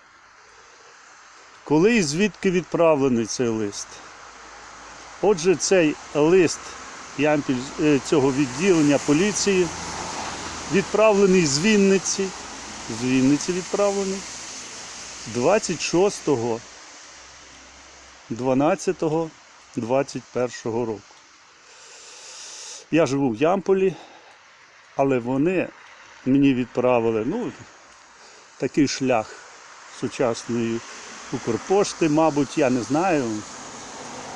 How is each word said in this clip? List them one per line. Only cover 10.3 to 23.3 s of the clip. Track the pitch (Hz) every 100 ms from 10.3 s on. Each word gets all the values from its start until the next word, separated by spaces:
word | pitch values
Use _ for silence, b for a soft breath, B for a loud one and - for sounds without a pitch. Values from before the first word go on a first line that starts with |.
| - - - -
відправлений | 160 - 202 220 202 202 185 156
з | 135
Вінниці. | 202 208 196 190 - - 190 - - - - - - 113
З |
Вінниці | 127 131 131 147 -
відправлений. | 180 175 196 202 196 190 190 - - - - - - - - - - -
Двадцять | 113 135 208 - 160
шостого | - 165 202 - - 127 120 113 - - - - - - - - - - - - - - - - -
дванадцятого | 117 131 131 151 190 - 175 165 156 160 - - - - -
двадцять | 113 131 139 131
першого | - 120 123 - 120 113 117
року. | 101 - - - _ _ - - B B B B B B B B B B B B
Я | 151 147
живу | 139 139